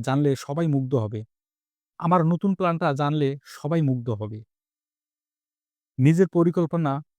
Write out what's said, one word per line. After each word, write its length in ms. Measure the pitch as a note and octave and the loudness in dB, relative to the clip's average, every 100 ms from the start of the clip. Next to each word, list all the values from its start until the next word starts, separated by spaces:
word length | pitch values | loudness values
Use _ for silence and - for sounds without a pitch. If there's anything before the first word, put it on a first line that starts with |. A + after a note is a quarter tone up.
জানলে 360 | A#2 C#3 C#3+ C3+ | -2 0 2 0
সবাই 280 | - D3 E3+ | -4 -4 0
মুগ্ধ 280 | C#3 C3 | 0 0
হবে। 300 | C3+ G#2+ A2 A2 _ _ _ _ _ _ - | -2 -2 -6 -12 _ _ _ _ _ _ -6
আমার 240 | E3+ F3+ | 0 2
নতুন 320 | D#3+ F3 G3+ | 2 2 0
প্ল্যানটা 380 | F#3+ F3+ E3 F3 | 0 -2 0 -2
জানলে 460 | C#3+ D3 D3+ C#3 C#3+ | 0 0 0 0 -2
সবাই 380 | - - D3 E3 | -10 -10 -2 0
মুগ্ধ 280 | C#3+ B2+ A#2+ | 2 0 -2
হবে। 320 | G#2 G#2+ G#2+ A2 _ _ _ _ _ _ _ _ _ _ _ _ _ _ - | -6 -6 -10 -16 _ _ _ _ _ _ _ _ _ _ _ _ _ _ 2
নিজের 280 | C3+ E3 F#3 | 4 4 2
পরিকল্পনা 760 | F3 E3+ F3 E3 E3+ D3+ C#3 - | 2 2 0 -2 -2 -2 -4 -8